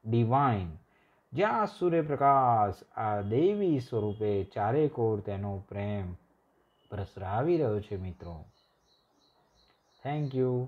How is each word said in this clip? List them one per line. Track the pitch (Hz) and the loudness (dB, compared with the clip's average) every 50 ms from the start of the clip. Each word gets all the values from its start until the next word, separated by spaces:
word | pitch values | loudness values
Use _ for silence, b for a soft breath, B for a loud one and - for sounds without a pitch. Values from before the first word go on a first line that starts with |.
| _ 113 | _ 0
divine. | 113 117 117 113 123 139 143 135 113 101 92 85 80 - _ b b b b b b b b b - | 2 2 2 4 2 2 2 2 2 0 -2 -6 -10 -14 _ b b b b b b b b b -2
જ્યાં | 131 196 214 240 226 214 | 0 0 0 2 0 -2
સૂર્યપ્રકાશ | 190 - - 180 180 165 165 156 151 143 127 139 139 139 135 131 123 120 113 104 101 98 - - _ _ | -2 -2 0 0 2 2 2 2 0 0 4 6 6 6 6 6 6 6 4 4 2 0 -6 -12 _ _
આ | - 110 107 107 104 | -6 -4 -2 -2 -2
દૈવી | 101 101 110 127 160 190 208 208 202 185 156 135 | -2 0 0 2 2 2 2 2 0 0 0 0
સ્વરૂપે | 120 - - 113 104 107 101 107 107 104 104 98 95 | -2 -2 -4 -2 -2 -2 -2 -2 -2 0 0 0 -2
ચારેકોર | - - 113 104 104 120 151 156 147 - - 117 113 110 104 | -4 -4 -2 0 0 2 2 0 0 0 0 0 0 0 -2
તેનો | 104 - 101 98 101 101 101 95 95 _ | -4 -6 -6 -6 -6 -6 -6 -8 -10 _
પ્રેમ | - 101 101 104 104 104 95 90 90 - _ _ _ _ _ _ _ _ _ _ _ _ _ _ | -8 -6 -4 -4 -4 -4 -6 -8 -10 -12 _ _ _ _ _ _ _ _ _ _ _ _ _ _
પ્રસરાવી | - 101 98 - - - 95 92 98 110 135 160 175 | -10 -10 -10 -10 -10 -10 -8 -4 -2 -2 0 2 2
રહ્યો | 165 151 117 104 104 | 2 2 0 0 -2
છે, | 98 - 107 | -4 -6 -8
મિત્રો. | 95 92 92 87 - - 87 82 78 - - _ _ _ _ _ _ _ _ _ _ _ _ _ _ _ _ _ _ _ _ _ _ _ _ _ _ _ _ _ _ _ | -8 -8 -8 -10 -12 -12 -14 -14 -14 -16 -20 _ _ _ _ _ _ _ _ _ _ _ _ _ _ _ _ _ _ _ _ _ _ _ _ _ _ _ _ _ _ _
Thank | 139 143 151 151 139 131 | -6 -4 -4 -4 -2 0
you. | 131 127 127 127 123 127 | 0 0 2 2 0 -2